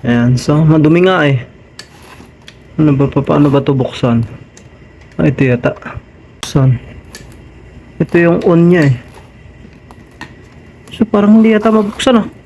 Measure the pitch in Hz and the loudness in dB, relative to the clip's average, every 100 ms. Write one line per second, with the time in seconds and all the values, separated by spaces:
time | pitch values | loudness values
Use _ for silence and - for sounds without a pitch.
0 | 123 120 120 123 - 151 160 156 151 170 | 0 0 2 0 0 0 2 4 4 2
1 | 185 185 147 135 - - - - - - | 2 2 0 -2 -6 -20 -20 -20 -20 -20
2 | - - - - - - - - 156 135 | -20 -20 -20 -20 -20 -20 -16 -2 0 2
3 | 135 - 151 151 143 139 139 135 127 - | 0 -2 -2 0 2 0 0 -2 -4 -4
4 | 127 117 117 - - - - - - - | -2 -2 -4 -10 -20 -20 -20 -20 -20 -20
5 | - - 160 135 135 123 139 - - - | -20 -4 -4 0 -2 0 -4 -8 -16 -18
6 | - - - - - 147 131 120 - - | -20 -20 -20 -18 -6 0 0 0 -8 -20
7 | - - - - - - - - - - | -20 -20 -20 -20 -20 -20 -20 -20 -20 -8
8 | 156 170 170 175 - 170 170 175 143 123 | -2 2 2 0 2 2 4 4 2 -2
9 | - - - - - - - - - - | -6 -20 -20 -20 -20 -20 -20 -20 -20 -20
10 | - - - - - - - - - - | -20 -20 -20 -20 -20 -20 -20 -20 -20 -6
11 | 220 208 202 220 220 214 214 220 208 - | -2 0 4 4 4 2 0 0 -2 -4
12 | - 240 175 - | 0 0 -2 -12